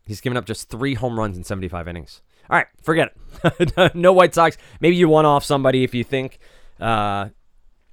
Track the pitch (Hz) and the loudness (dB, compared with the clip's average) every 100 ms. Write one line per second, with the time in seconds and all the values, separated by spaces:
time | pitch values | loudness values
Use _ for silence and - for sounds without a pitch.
0 | - 104 131 123 113 110 - 113 139 123 | -16 -8 -6 -6 -6 -12 -12 -8 -6 -4
1 | 127 113 110 87 87 98 92 87 85 85 | -4 -4 -6 -6 -10 -8 -8 -8 -10 -12
2 | 76 - _ _ - 175 - _ - 160 | -14 -20 _ _ -4 -2 -2 _ -2 0
3 | 131 - - - 165 - 175 - 175 170 | -2 -4 -20 -4 -4 0 -2 2 0 4
4 | 180 185 175 - 165 - - - 160 180 | 4 6 4 4 0 0 -16 -2 0 4
5 | 170 156 151 143 - 143 131 131 127 123 | 4 6 4 2 0 0 0 0 -2 -4
6 | 113 135 131 - - _ - - 107 110 | -4 -6 -6 -14 -20 _ -20 -10 -4 -2
7 | 104 101 101 _ _ _ _ _ _ | -2 -4 -8 _ _ _ _ _ _